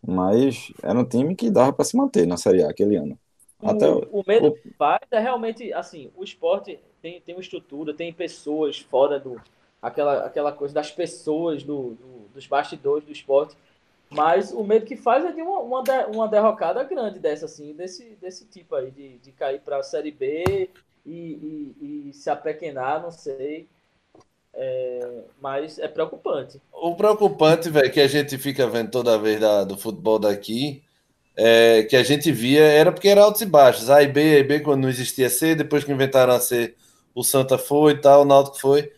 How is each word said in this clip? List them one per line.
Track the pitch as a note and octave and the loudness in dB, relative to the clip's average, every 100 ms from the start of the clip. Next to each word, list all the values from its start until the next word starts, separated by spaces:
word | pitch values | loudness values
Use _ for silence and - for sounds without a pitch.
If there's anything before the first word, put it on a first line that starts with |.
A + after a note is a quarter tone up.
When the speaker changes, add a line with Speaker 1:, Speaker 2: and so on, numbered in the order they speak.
Speaker 1:
mas | - F#2 F#2 A2 C3+ B2 - - | -4 -2 0 2 2 -2 -14 -12
era | - A2+ | -4 -2
um | |
time | B2 A#2+ D3 | 0 0 -2
que | F#3 A#3 | -2 0
dava | F#3 C3 | 2 2
pra | C#3 | 2
se | D3+ A#3+ | -2 0
manter | C#4 - F2 | -2 0 0
na | F2 | 0
Série | - F#2 | 0 2
A | D2+ | 2
aquele | - G2+ G2+ | 0 0 0
ano. | D2 C#2+ _ _ _ _ | -4 -14 _ _ _ _
Speaker 2:
O, | G#3+ | -4
Speaker 1:
Até | G#3+ - | 0 2
Speaker 2:
o | - - G#3 F#3+ | 0 -4 -8 0
medo | A3 - | 2 2
Speaker 1:
o | |
Speaker 2:
que | - - _ | -2 -14 _
faz | D3 F3 - | -2 -2 -4
é | A3+ | -4
realmente, | A3+ B3 A3+ A3+ A3+ | -4 -6 -8 -10 -10
assim, | C#3+ - E3+ B2 - | -10 -12 -18 -20 -18
o | |
Sport | G3+ - D#3+ G3 G3 D#3 _ _ | -18 -8 -4 -4 -6 -20 _ _
tem, | D#3+ F3 | -20 -20
tem | - | -18
uma | F3 | -18
estrutura, | F#3 F3+ _ C#3+ D#3 | -14 -16 _ -12 -12
tem | D3+ E3+ | -10 -12
pessoas | E3 E3+ - - D3+ D3+ C3+ | -10 -12 -12 -10 -4 -4 -6
fora | _ B2+ C#3 C#3+ | _ 0 0 0
do... | C3+ A#2 _ _ _ _ | -8 -16 _ _ _ _
aquela, | A#2 A#2+ D3 C#3 - | -10 -4 -2 -2 -4
aquela | - D3 | -6 -6
coisa | C#3+ C#3+ | -6 -8
das | D3 D3 | -8 -8
pessoas, | - E3 - - D#3 E3+ D3 | -8 -10 -8 -6 -4 -4 -6
do, | C#3 D3 B2 | -8 -10 -10
do, | A2+ B2+ B2+ G#2 | -14 -20 -20 -20
dos | C#3 - | -20 -4
bastidores | C#3+ D3 D#3 C3+ D3 | -4 -4 -6 -4 -4
do | D3 | -6
Sport, | D3 - C#3 - _ _ _ _ _ _ | -20 0 0 0 _ _ _ _ _ _
mas | D3 D#3 F3+ G3+ | -2 0 0 -2
o | - | -8
medo | G3+ A3 G#3+ | 0 0 -2
que | B3+ | -6
faz | - B3+ | 0 0
é | F4 | -2
de | D#4+ | -8
uma, | E4 F#4+ | -8 -8
uma, | A#3+ B3+ | -6 -6
de-, | B3 C4 G#3+ G#3+ | -2 -2 -2 -4
uma | A3 | 0
derrocada | G#3 G#3+ G#3+ E3 F#3+ | 2 2 0 -4 -4
grande | C4+ F4+ A3 F#3+ | -6 -6 -8 -6
dessa, | D#3 D3+ | -6 -6
assim, | D#3 - D3 | -12 -16 -20
desse, | D3+ F3+ F3+ A#3+ G3+ | -16 -16 -16 -20 _
desse | F3+ F#3 _ | -18 -18 _
tipo | F#3 E3+ | -20 _
aí, | D3 C3 | -8 -8
de, | C3+ C#3 B2 | -14 -20 _
de | C3+ | _
cair | _ C#3 C#3 | _ -8 -8
pra | - C#3+ | -8 -8
Série | C3+ D#3 D3+ | -6 -8 -10
B | D3 C3+ D3+ F#3 G3 F#3 _ _ _ - | -8 -6 -4 -4 -4 -8 _ _ _ -20
e, | |
e, | E3+ E3+ - D3+ D#3 C#3+ C#3 D3 D3 C#3+ | -18 -16 -14 -14 -14 -16 -16 -16 -16 -16
e | |
se | C#3 - | -14 -8
apequenar, | C#3+ D#3+ D3+ E3 C3+ B2+ D#3 | -6 -8 -10 -12 -10 -6 -6
não | E3+ | -8
sei. | E3 D3+ C3+ C#3 D#3 E3+ _ _ _ _ _ _ _ _ | -14 -14 -10 -10 -12 -18 _ _ _ _ _ _ _ _
É, | - C3 B2+ B2+ B2 B2 B2 - _ | -12 -8 -6 -8 -8 -10 -14 -20 _
mas | C3+ C3+ D#3 - | -10 -8 -10 -10
é | D3+ | -12
preocupante. | D#3+ D#3+ - F4+ D3+ B2+ - _ | -6 -8 -6 -6 -6 -8 -18 _
Speaker 3:
O | - E3+ | -8 -8
preocupante, | E3+ G#3 G#3+ G3+ - D#3 E3 E3+ | 0 0 2 0 4 4 4 2
velho, | D3+ C3 | 2 2
que | D3+ | 4
a | C#3 | 2
gente | D3 C3+ C3 | 2 -2 -6
fica | C#3 C3+ B2 | -8 -2 -2
vendo | A#2 A2 | 0 -4
toda | B2+ A#2 A2 | -2 0 2
vez | G#2+ G#2+ | 2 2
da, | G#2+ G#2 | 2 2
do | F#2+ F#2+ | 0 -6
futebol | A2+ F#2+ F#2+ A2 | -10 -6 0 0
daqui, | G#2 G2+ G#2 A2+ D3 C3+ _ _ _ _ _ | 0 -2 -6 -6 -6 -8 _ _ _ _ _
é, | - A2+ A#2 A#2 A2+ | 0 4 6 8 6
que | G#2+ C3 | 4 2
a | |
gente | A#2+ D3 D#3 | 2 0 0
via, | A#2 A#2+ C#3+ | -2 2 6
era | D#3 D3+ D#3 | 6 6 4
porque | F3 G3 | 4 4
era | G3+ | 6
altos | G#3 G#3 | 6 4
e | G#3+ | 2
baixos. | D3+ C3+ A2+ A2+ | 6 8 6 4
A | C#3+ | 6
e | C#3+ | 6
B, | C3+ | 4
A | D3+ D3 | 4 4
e | |
B, | C3+ C#3+ | 4 0
quando | C#3+ C3+ | 0 -2
não | C3 | -2
existia | B2 B2+ - B2 | -4 -8 -2 -2
C, | - D#3+ | 0 0
depois | D#3 D3 D3 | 0 0 -2
que | C#3 | -2
inventaram | C#3 C3+ C3+ B2+ | -2 2 4 4
a | B2 | 2
C, | - B2 A2+ _ _ _ _ | 0 -2 -4 _ _ _ _
o | - | -6
Santa | A#2+ C3+ C3 B2+ | 0 0 2 0
foi | - C#3+ D3+ | 0 4 4
e | D3+ | 4
tal, | C#3+ C#3+ | 6 6
o | C#3+ | 8
Náutico | C#3 C#3 - | 4 4 -2
foi. | C3+ C#3+ D3 | 0 0 0